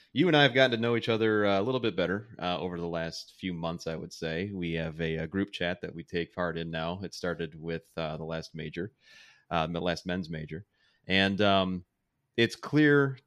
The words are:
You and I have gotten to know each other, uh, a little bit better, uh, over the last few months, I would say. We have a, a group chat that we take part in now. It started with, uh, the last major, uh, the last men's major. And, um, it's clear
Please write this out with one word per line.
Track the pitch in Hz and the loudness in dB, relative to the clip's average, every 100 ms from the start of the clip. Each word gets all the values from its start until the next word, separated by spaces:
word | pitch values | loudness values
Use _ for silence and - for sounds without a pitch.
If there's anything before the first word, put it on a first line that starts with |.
| _ | _
You | 117 175 | 2 6
and | 151 | 8
I | |
have | 143 | 6
gotten | 123 131 | 6 4
to | 117 | 4
know | 117 117 | 2 0
each | 113 | 2
other, | 113 110 107 101 | 2 4 4 4
uh, | 98 | 4
a | |
little | 110 131 | 2 0
bit | 113 90 | 0 0
better, | 87 98 113 - | 0 0 -4 -6
uh, | 87 87 | -4 -2
over | 90 87 | -4 -4
the | 85 | -4
last | 82 82 - - - | -4 -4 -8 -16 -8
few | 95 | -6
months, | 87 82 82 - | -4 -4 -4 -6
I | 80 | -8
would | 85 | -10
say. | - 82 80 98 | -8 -4 -4 -4
We | 98 85 | -4 -4
have | 82 80 78 | -2 -4 -4
a, | 82 80 | -2 -2
a | 80 | -2
group | 95 98 | -2 -2
chat | - 87 90 | -2 -4 -4
that | 87 82 | -8 -10
we | |
take | 82 87 85 - | -6 -6 -4 -4
part | 87 82 | -4 -2
in | 82 | -4
now. | 80 82 92 | -4 -4 -4
It | 92 | -8
started | - 90 82 82 78 | -6 -4 -4 -6 -8
with, | 80 82 - - | -6 -6 -8 -6
uh, | 80 78 | -6 -6
the | 80 | -6
last | 80 78 82 | -8 -8 -10
major, | 78 82 98 _ _ - - _ - | -8 -6 -8 _ _ -20 -20 _ -4
uh, | 85 80 | -2 -2
the | 85 | -2
last | 87 82 92 | -2 -2 -2
men's | 92 82 | -4 -4
major. | 80 78 78 - _ _ _ - | -8 -8 -10 -14 _ _ _ 0
And, | 95 98 98 | 2 2 4
um, | 101 98 92 92 - _ _ _ _ - | 4 4 2 -2 -10 _ _ _ _ 0
it's | 117 - | 0 0
clear | - 147 151 143 139 131 | 0 4 6 6 4 -2